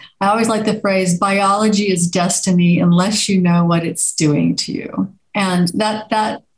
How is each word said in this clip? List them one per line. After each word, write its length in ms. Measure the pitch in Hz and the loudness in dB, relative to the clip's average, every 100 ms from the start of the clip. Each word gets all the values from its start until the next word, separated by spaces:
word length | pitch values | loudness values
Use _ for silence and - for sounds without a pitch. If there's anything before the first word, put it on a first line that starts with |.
| - - | -14 -4
I 80 | 196 | 0
always 220 | 214 226 | 2 0
like 160 | 220 214 | 0 -2
the 120 | 208 | -2
phrase, 360 | 202 190 185 175 | 0 0 0 0
"Biology 720 | 196 196 196 202 220 208 202 | 0 2 2 2 2 2 0
is 160 | 180 170 | 0 0
destiny 720 | 180 175 - - 180 175 165 | 0 0 -2 0 2 4 4
unless 480 | 175 175 190 214 - | 4 2 2 -2 0
you 140 | 190 | 0
know 240 | 175 170 | 2 2
what 220 | 170 170 165 | 2 0 -2
it's 260 | 165 - | -4 -6
doing 420 | - 156 151 165 - | -2 0 2 0 -2
to 160 | - | -6
you." 420 | - - - - - _ | -8 -8 -6 -8 -10 _
And 340 | 208 190 180 175 | -4 -2 0 0
that, 420 | 185 214 214 - | 0 -2 -4 -4
that 320 | 220 214 - - | -2 -2 -6 -12